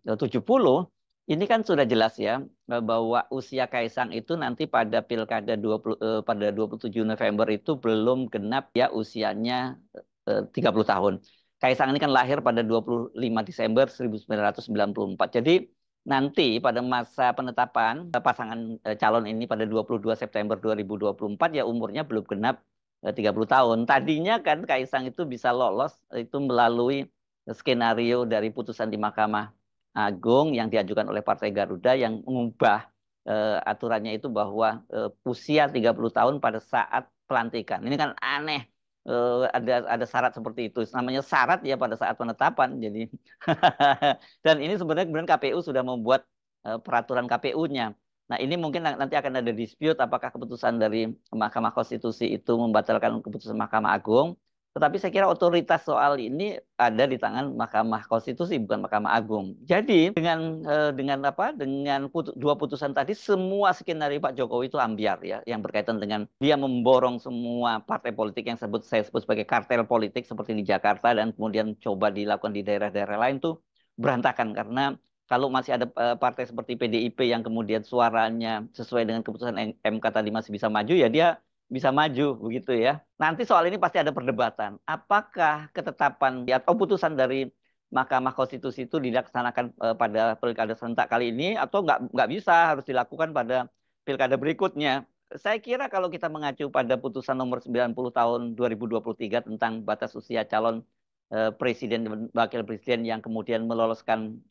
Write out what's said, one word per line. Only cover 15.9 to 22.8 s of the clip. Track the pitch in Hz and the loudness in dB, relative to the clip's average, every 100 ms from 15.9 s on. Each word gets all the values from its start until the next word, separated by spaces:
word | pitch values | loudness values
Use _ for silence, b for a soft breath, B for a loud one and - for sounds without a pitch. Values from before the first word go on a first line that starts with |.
| _ | _
nanti | - 139 139 143 139 113 | -2 0 0 2 2 2
pada | 131 117 | 0 0
masa | 123 127 113 - 127 | 0 -2 -4 0 0
penetapan, | 123 127 120 123 - 110 135 175 | 0 -4 -2 -2 0 0 -2 -4
eh, | 143 | -2
pasangan, | 143 123 110 117 113 113 | 0 0 -4 -8 -8 -8
eh, | 110 107 | -6 0
calon | 110 113 | 2 2
ini | 107 110 117 | 2 -4 -2
pada | 110 | -2
dua | 110 110 104 | 0 -2 -2
puluh | 117 | -2
dua | 110 113 | -2 -2
September | 107 104 107 104 | -2 -4 -2 -2
dua | 110 | 0
ribu | 107 98 104 | -2 -4 -2
dua | 104 | -2
puluh | 101 107 104 | -2 -6 0
empat | 165 | 0
ya | 151 | 0
umurnya | 113 117 107 113 | -2 -2 -4 -6
belum | 151 110 - | -4 -4 -2
genap, | 101 113 127 _ _ | -2 0 -2 _ _